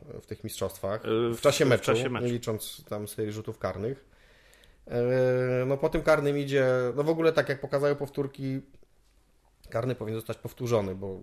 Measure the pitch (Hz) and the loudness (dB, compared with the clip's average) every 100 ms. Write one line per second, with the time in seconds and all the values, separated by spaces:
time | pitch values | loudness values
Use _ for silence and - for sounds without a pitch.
0 | - - - 107 110 - 95 - 98 107 | -16 -16 -14 -12 -10 -6 -6 -6 -6 -4
1 | - 110 117 117 147 135 143 113 - 113 | 0 2 2 2 4 4 6 4 4 2
2 | 127 120 123 120 117 107 - - - 107 | 2 -2 -2 -2 -2 -6 -6 -14 -10 -8
3 | 104 - 107 107 110 107 98 90 107 135 | -8 -6 -6 -6 -10 -6 -6 -4 -6 -6
4 | - _ _ _ _ - - - - 120 | -12 _ _ _ _ -20 -20 -20 -6 -2
5 | 123 127 127 127 127 127 127 139 160 160 | 2 2 4 2 2 0 0 0 0 0
6 | 156 151 143 143 139 139 131 127 123 120 | 4 4 4 0 0 2 4 2 0 0
7 | 147 165 160 156 143 135 - 143 143 139 | 0 2 2 2 2 -2 -2 0 2 0
8 | 139 - 139 - 135 135 - - - _ | -4 -4 -6 -6 -6 -6 -8 -18 -20 _
9 | _ _ _ _ _ _ - 113 123 123 | _ _ _ _ _ _ -8 -4 -2 -4
10 | 107 110 - 113 - - 123 117 95 92 | -4 -6 -6 -8 -10 -8 0 2 2 -4
11 | 98 92 | -8 -10